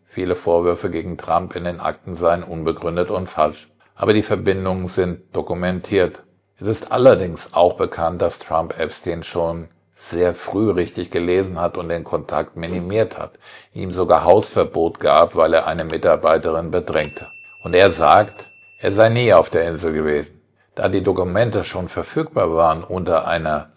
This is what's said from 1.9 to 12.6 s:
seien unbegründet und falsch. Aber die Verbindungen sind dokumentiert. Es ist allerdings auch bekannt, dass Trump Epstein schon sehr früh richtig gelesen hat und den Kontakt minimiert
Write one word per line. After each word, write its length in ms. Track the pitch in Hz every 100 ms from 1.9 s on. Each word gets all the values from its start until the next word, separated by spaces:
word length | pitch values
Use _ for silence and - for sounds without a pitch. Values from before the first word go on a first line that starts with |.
| 78 - 85
seien 260 | 85 85
unbegründet 680 | 85 85 80 78 87 82 78
und 180 | 98 92
falsch. 420 | - 78 78 - _ _
Aber 180 | - 101
die 100 | 107
Verbindungen 680 | 101 101 92 95 95 92 90
sind 460 | 92 90 85 _
dokumentiert. 880 | 90 78 87 90 92 - 98 87 - - _ _ -
Es 80 | 98
ist 240 | 110 -
allerdings 640 | 117 131 101 92 82 -
auch 200 | - 87
bekannt, 460 | - 92 - 82 87
dass 200 | 90 -
Trump 380 | - 80 82 -
Epstein 440 | 78 - - 82
schon 460 | 80 87 85 82 80 _ _ _
sehr 380 | - 85 87
früh 360 | 85 - 95 110
richtig 400 | 90 85 - 87
gelesen 480 | 90 87 90 95 87
hat 200 | 87 90
und 100 | 85
den 160 | 85
Kontakt 520 | 78 82 80 76 80
minimiert 600 | 82